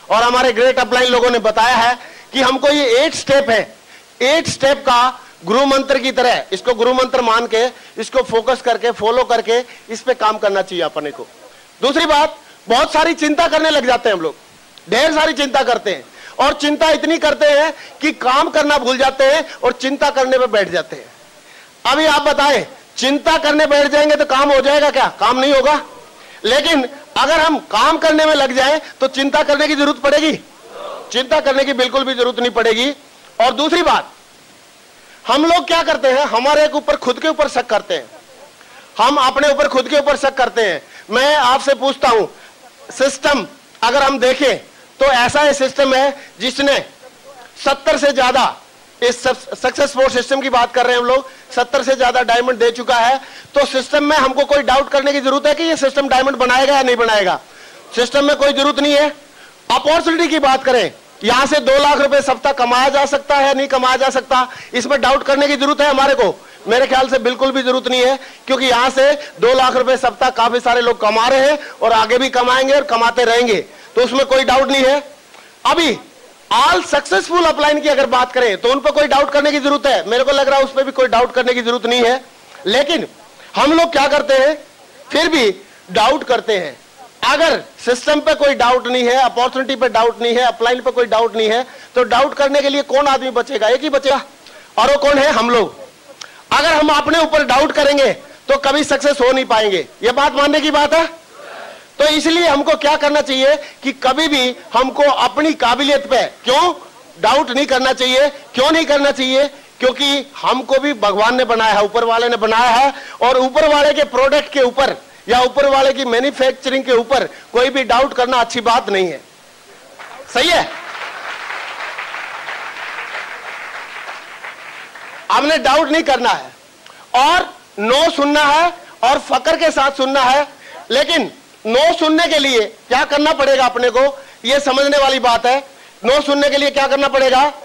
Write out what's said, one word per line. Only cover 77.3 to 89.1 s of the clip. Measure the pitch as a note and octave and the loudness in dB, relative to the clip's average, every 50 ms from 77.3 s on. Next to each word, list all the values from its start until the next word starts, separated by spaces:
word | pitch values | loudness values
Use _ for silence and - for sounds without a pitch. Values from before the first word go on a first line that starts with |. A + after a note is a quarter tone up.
| E4+ F4+ | 0 2
upline | E4+ D#4+ D4 D4 D4 D4 D4 D4 | 2 2 2 0 0 0 0 0
की | C4 D4+ | 0 0
अगर | C#4 C4+ C#4 | 2 2 0
बात | A#3+ B3+ B3 B3 B3 | 2 0 0 0 0
करें | - B3 B3 A3+ F#3+ | 0 0 0 0 0
तो | F3+ - A#3 | 0 0 0
उन | C4 C#4 | 0 0
पर | C4+ D4+ | 0 0
कोई | C#4+ D4 D4 | 2 2 2
डाउट | C#4 C4+ C#4 C#4+ C#4+ | 2 2 2 2 2
करने | - D4 C#4+ D4+ | 0 0 0 0
की | C#4+ D4 | 0 0
जरूरत | B3+ C#4+ C#4+ C#4+ - | 0 0 0 0 0
है? | C#4 B3 F#3 - G3 | 0 0 0 -2 -2
मेरे | A#3 B3+ C4 | -2 0 0
को | C4+ | 0
लग | C#4+ C#4 C#4 C4+ | 0 0 0 2
रहा | C#4 C#4 | 2 0
है | C4+ | 0
उस | C4+ | 0
पर | C4+ C4+ C4+ | -2 -2 -4
भी | C4+ | -2
कोई | C4 C4+ B3+ B3 | -2 -2 0 2
डाउट | A#3 A3+ B3 A#3+ - | 2 0 0 0 -2
करने | B3+ B3 B3 B3 | -2 -2 0 -2
की | B3 | -2
जरूरत | A#3 A#3 A#3+ B3 G3 | -2 -4 -4 -4 -2
नहीं | A#3 A#3+ B3 A#3 | -2 0 0 2
है। | A#3 B3+ C4 B3+ - - - - - - - - | 0 0 -2 -6 -12 -20 -20 -20 -20 -20 -10 -6
लेकिन | - A3 B3+ C#4+ D4+ E4+ C#4 E3+ - - - - - - - - - - | -2 -2 0 0 0 -2 -4 -4 -8 -14 -20 -20 -20 -20 -20 -20 -8 -4
हम | G3 B3+ C#4+ | -2 0 2
लोग | D#4+ E4 E4 E4 | 2 2 0 0
क्या | E4 C#4 C#4 C#4 | 0 0 0 2
करते | C#4 D4 C#4 C#4 C4+ | 0 0 0 2 2
हैं, | C4 C4 D4 D#4 D4+ - - - - - - - - - - | 2 2 2 0 -2 -8 -18 -20 -20 -20 -20 -20 -20 -12 -4
फिर | - C#4+ D#4+ F4 | -2 -2 0 0
भी | D#4+ D4 A#3+ G3+ F#3 - - - - - - - | 2 2 2 0 -2 -4 -10 -20 -20 -20 -18 -6
डाउट | F#3 - G#3+ A#3+ C#4+ D4+ - | -2 0 2 2 0 0 -2
करते | - A#3+ A3 - A3+ G#3+ F#3 | -2 -2 -2 0 -2 -2 -2
हैं। | E3+ D3 A#2+ - - - - - - - - - G#3+ A#3 C#4+ | -4 -8 -12 -16 -20 -20 -20 -20 -20 -20 -12 -6 -4 -2 0
अगर | D4 E4 D#4+ C4+ F3+ - - - - - | 2 2 0 0 -2 -6 -12 -20 -6 -4
सिस्टम | A#3+ B3 B3 - D4 D4+ D4+ | -2 -2 -2 0 0 0 2
पे | D4 D#4 D4+ | 2 0 2
कोई | - D4 C#4 C#4 | 2 2 2 2
डाउट | A3 A#3+ A#3+ B3+ B3+ A#3 | 2 2 2 2 2 0
नहीं | A#3+ B3 B3+ A#3+ | -2 -2 0 0
है, | A#3+ | 2